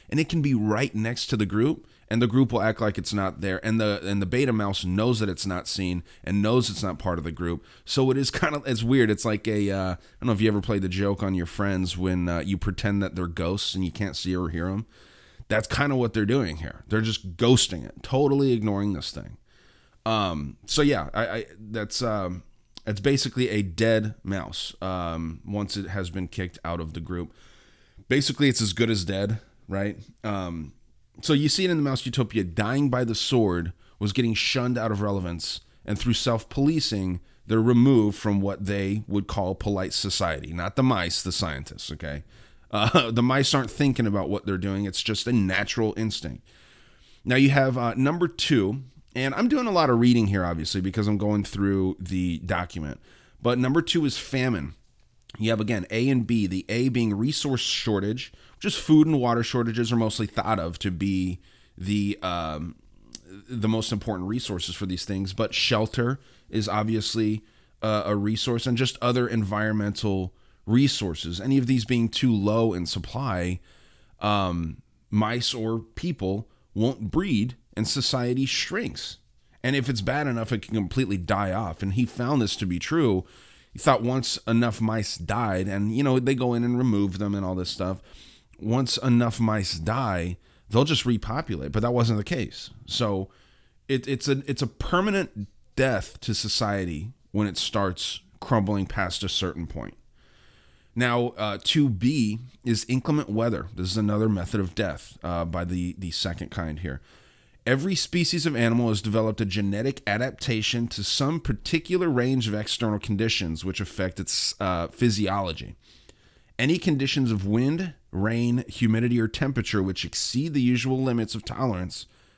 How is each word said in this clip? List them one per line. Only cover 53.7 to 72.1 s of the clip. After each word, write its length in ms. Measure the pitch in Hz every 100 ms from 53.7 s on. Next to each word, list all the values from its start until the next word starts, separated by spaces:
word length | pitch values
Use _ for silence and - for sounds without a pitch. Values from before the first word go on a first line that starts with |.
| 156
two 220 | 170 175
is 120 | 147 -
famine. 580 | - 135 127 101 71 - _ _ _ _ _ -
You 120 | 110
have, 100 | 113
again, 260 | 107 110 90
A 180 | 110 131
and 180 | 131 110
B, 200 | 117 98
the 180 | 92 -
A 200 | 113 131
being 260 | 120 113
resource 460 | 101 123 147 147 127
shortage, 720 | - - - 101 101 120 - - - -
just 200 | 196 -
food 280 | - 156 156
and 140 | 147
water 220 | 123 117
shortages 500 | 113 123 117 113 117
are 40 | 120
mostly 300 | 110 - 104
thought 320 | - 101 104
of 200 | 85 87
to 100 | 101
be 500 | 85 101 95 92 87 - _ _ -
the, 420 | 92 104 101 101
um, 540 | 92 87 80 78 82 - - 50 57 - 85
the 420 | 98 98 123 110
most 240 | 110 107
important 360 | 107 113 95 92
resources 460 | 120 - 92 87
for 120 | 87 98
these 180 | 90
things. 280 | - 98 98
But 220 | 95 110
shelter 640 | - - 110 110 - 120 139 - - -
is 200 | 110 101
obviously, 760 | 104 107 110 101 113 107 107 - _ _ -
uh, 220 | 110 107 95
a 100 | 104
resource, 500 | 104 110 - 117 131
and 120 | 117
just 180 | 131 -
other 240 | 120 123 120
environmental 1080 | 113 101 104 110 107 104 98 107 95 92 - - _
resources. 760 | - 117 139 - 98 76 82 87
Any 180 | 117 135
of 80 | 123
these 180 | 127
being 240 | 107 120
too 240 | 113